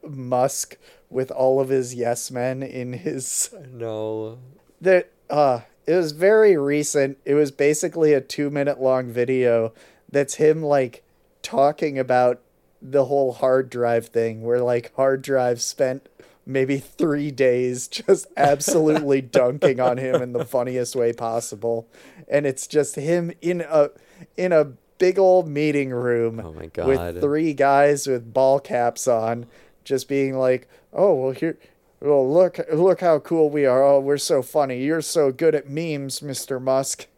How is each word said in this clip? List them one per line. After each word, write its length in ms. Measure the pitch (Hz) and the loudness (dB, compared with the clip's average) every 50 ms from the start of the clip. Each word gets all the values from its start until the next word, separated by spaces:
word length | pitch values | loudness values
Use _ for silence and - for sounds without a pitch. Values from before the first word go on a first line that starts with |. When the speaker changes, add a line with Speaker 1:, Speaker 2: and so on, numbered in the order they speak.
Speaker 1:
Musk 760 | - 165 143 135 127 123 131 - 127 139 - - - _ - _ _ - _ _ _ _ | -16 -16 -14 -12 -6 -4 0 0 0 0 -2 -6 -10 _ -12 _ _ -20 _ _ _ _
with 220 | - 127 131 131 | -6 -6 -6 -4
all 300 | - - 131 131 131 135 | -2 0 2 2 4 2
of 80 | 139 131 | 2 0
his 260 | 135 135 127 123 127 | 0 -2 -2 -4 -6
yes 360 | 120 117 117 120 120 - - | -4 -2 -2 -2 -4 -6 -10
men 320 | 131 123 120 131 131 131 | -6 -4 -4 -4 -4 -6
in 300 | 135 131 - 127 123 123 123 | -10 -10 -10 -10 -10 -10 -10
his 600 | 120 180 190 147 135 127 - - - - - - 196 147 131 | -8 -8 -8 -8 -6 -8 -8 -4 -6 -6 -6 -8 -20 -20 -20
Speaker 2:
No. 640 | 127 120 113 113 110 110 110 110 110 110 110 110 113 123 127 127 - _ _ _ _ _ | -14 -10 -10 -8 -6 -6 -6 -6 -6 -6 -8 -10 -12 -16 -20 -20 -20 _ _ _ _ _
Speaker 1:
That, 300 | 165 185 185 180 175 _ _ _ _ _ | 2 4 4 4 2 _ _ _ _ _
uh, 320 | - 147 147 135 123 117 - _ _ _ _ | 0 2 2 2 2 -2 -4 _ _ _ _
it 80 | - 160 | 0 0
was 180 | 185 175 156 | 0 0 -2
very 440 | 147 156 175 196 214 220 220 208 190 | -2 0 2 4 6 6 6 6 4
recent. 600 | 156 139 143 143 147 147 - - 151 139 135 139 _ _ | 4 2 0 0 -2 -2 0 0 0 0 0 -2 _ _
It 100 | - 143 | 0 2
was 160 | 147 151 139 | 2 2 0
basically 640 | 139 - 143 147 151 151 - 170 151 165 160 151 147 | 0 0 2 2 2 2 -2 -4 -2 0 2 4 4
a 60 | 135 | 2
two-minute 600 | 135 _ - - 147 143 147 143 143 143 143 - | 0 _ -6 -4 -4 -4 -2 -2 -2 -2 -2 0
long 280 | 131 131 131 127 127 123 | 0 0 0 0 -2 -4
video 600 | 113 123 123 123 131 127 123 120 117 117 113 113 _ _ - _ _ _ _ - | -2 -4 -2 0 0 0 2 2 2 2 0 -2 _ _ -20 _ _ _ _ -4
that's 240 | - 139 143 135 - | -2 -2 -2 -2 -2
him, 260 | - 156 151 156 160 | 2 2 2 2 2
like, 400 | 160 147 147 139 131 120 123 - _ _ _ _ _ _ _ _ | 0 0 0 0 0 -2 -6 -16 _ _ _ _ _ _ _ _
talking 560 | - - - 135 135 143 156 - 160 151 139 131 | -16 -6 0 2 2 2 2 0 -4 -4 -2 -4
about 420 | 127 123 127 123 123 123 123 123 _ _ _ _ _ _ _ _ | -2 0 2 2 4 2 0 -2 _ _ _ _ _ _ _ _
the 260 | - 131 131 143 135 | -16 -2 0 0 0
whole 260 | 131 143 139 135 131 | 2 0 0 0 0
hard 360 | 120 - 139 131 127 131 131 123 | -2 -2 0 2 2 2 0 -2
drive 380 | 120 123 120 117 117 117 113 | -4 -2 -2 0 0 0 -2
thing, 360 | - _ 117 117 113 110 110 | -2 _ -2 -2 -2 -4 -6
where, 180 | 113 117 120 123 | -4 -2 0 0
like, 340 | 123 123 123 120 117 - _ | 0 0 0 -2 -4 -6 _
hard 260 | - 135 135 135 135 | 0 2 2 2 0
drive 380 | 131 - 135 131 127 123 120 117 | -2 -2 0 2 2 0 0 -2
spent 480 | - - - - 143 127 131 139 _ - _ _ - _ _ _ _ | -4 -8 -2 -2 -2 -2 -2 -6 _ -18 _ _ -20 _ _ _ _
maybe 320 | - 131 135 135 131 143 139 | -4 -2 -2 0 0 -2 -4
three 520 | - - - - 175 160 143 147 143 151 | -4 -10 -4 -2 -2 0 0 -2 -4 -6
days 560 | 135 123 135 127 123 123 127 123 123 123 - | -2 2 2 2 4 2 0 -2 -4 -6 -8
just 400 | - - - - - - - - - - | -10 -10 -8 2 2 2 2 0 -10 -2
absolutely 840 | - 143 143 143 139 143 - - 170 156 156 156 156 151 139 139 135 | 0 2 2 2 0 0 0 2 2 4 4 2 2 2 0 0 0
Speaker 2:
<laughs> 0 | |
Speaker 1:
dunking 580 | 135 120 - 139 127 123 131 147 - 151 131 120 | 0 0 0 2 2 2 0 2 2 2 2 2
on 180 | 127 127 123 127 | 0 0 0 -2
him 240 | 135 127 127 127 | -4 -2 -2 -2
in 100 | 127 123 | -2 -2
the 120 | 123 123 - | -4 -6 -6
funniest 520 | 120 - 131 123 127 127 127 123 120 - | -2 -2 -2 -2 -2 -4 -4 -4 -4 -2
way 160 | 131 117 117 | -2 0 0
possible. 720 | 117 117 120 117 113 117 113 - - 101 110 117 117 113 113 _ _ - - - - 190 160 - | -2 -2 -6 -4 -4 -4 -6 -8 -12 -6 -4 -4 -4 -4 -6 _ _ -20 -20 -20 -20 -20 -10 -2
And 180 | - 143 147 | -2 0 0
it's 200 | 139 135 - - | -2 -4 -6 -10
just 300 | - - 151 143 139 - | -2 0 0 0 0 -4
him 360 | - 139 156 170 175 170 170 170 _ | -8 -4 -2 -2 -2 -2 -6 -10 _
in 180 | - 170 180 175 | -6 -4 -4 -4
a, 300 | 165 147 160 156 147 - - - _ _ _ _ 170 _ _ | -6 -2 2 2 2 2 -2 -14 _ _ _ _ -20 _ _
in 160 | - 180 185 | -4 -2 2
a 200 | 175 156 147 143 131 _ _ _ _ _ | 2 2 2 2 -4 _ _ _ _ _
big 200 | 185 185 185 196 | 0 2 2 4
old 280 | 190 185 185 185 180 156 | 4 6 4 4 2 0
meeting 420 | 143 143 151 151 143 143 139 131 | -4 -2 -2 0 0 0 -2 -2
room 500 | 127 120 123 123 120 117 117 117 113 113 | -4 -4 -2 0 0 0 0 -2 -4 -6
Speaker 2:
Oh 100 | 104 82 | -12 -12
my 100 | 78 78 | -14 -14
Speaker 1:
with 100 | 80 82 | -16 -12
Speaker 2:
God. 480 | _ - 85 - 135 - 85 87 85 90 | _ -4 0 0 0 0 0 -6 -6 -4
Speaker 1:
three 320 | 147 143 143 156 165 160 | -2 -2 0 0 -2 -2
guys 540 | 147 135 139 139 139 139 143 147 147 143 - | 0 2 2 4 4 4 4 4 2 0 -2
with 260 | 139 131 123 113 117 | -4 -4 -4 -4 -4
ball 260 | 110 131 131 131 135 139 | 0 2 4 4 4 2
caps 460 | 139 - - 123 120 120 117 - - | 0 -4 -2 0 0 -2 -2 -2 -2
on, 400 | 127 120 110 110 113 117 120 120 117 _ - _ _ _ _ _ | 0 0 0 0 -2 -4 -6 -8 -16 _ -20 _ _ _ _ _
just 240 | - 139 131 - _ | -4 -4 -4 -4 _
being 280 | 143 139 139 135 131 | -2 -2 -2 -2 -2
like, 320 | 131 131 127 127 127 - _ _ _ _ _ | 0 0 0 0 0 -2 _ _ _ _ _
"Oh, 220 | - - 180 208 175 | -2 0 2 2 2
well, 160 | 135 127 135 | 2 0 -4
here, 260 | 135 - - - - _ _ _ _ _ _ _ _ _ | -4 -4 -6 -6 -6 _ _ _ _ _ _ _ _ _
well, 300 | - 143 147 139 131 127 | -2 2 2 2 2 4
look, 280 | 147 170 185 175 - - 160 - | 4 4 4 4 2 -6 -6 -4
look 280 | 160 151 175 190 180 - | 0 2 4 4 4 4
how 180 | 185 175 160 143 | 2 2 2 2
cool 300 | - - 175 165 156 147 | 0 -2 2 2 2 2
we 140 | 147 151 143 | 2 2 2
are. 160 | 131 123 131 | 4 4 4
Oh, 160 | 139 139 143 139 | 6 6 4 4
we're 180 | 135 139 147 139 | 4 2 -2 -2
so 240 | - - 170 139 | 0 0 0 0
funny. 400 | 123 - - 156 147 135 127 123 | 0 0 -2 -2 0 0 -2 -4
You're 180 | 131 147 160 165 | -2 -2 -2 -2
so 300 | 147 - - 165 151 139 | -4 -2 0 2 2 2
good 220 | 131 123 165 160 151 | 0 2 2 2 2
at 140 | 147 131 139 | 2 -4 -6
memes, 540 | 139 156 170 170 151 143 139 135 - - | -8 -6 -6 -4 -6 -6 -6 -8 -10 -10
Mister 360 | 147 147 131 127 - - 139 127 | -10 -10 -10 -10 -8 -8 -8 -6
Musk." 460 | 127 131 131 135 135 - - - - _ _ | -2 0 0 0 0 -4 -8 -12 -14 _ _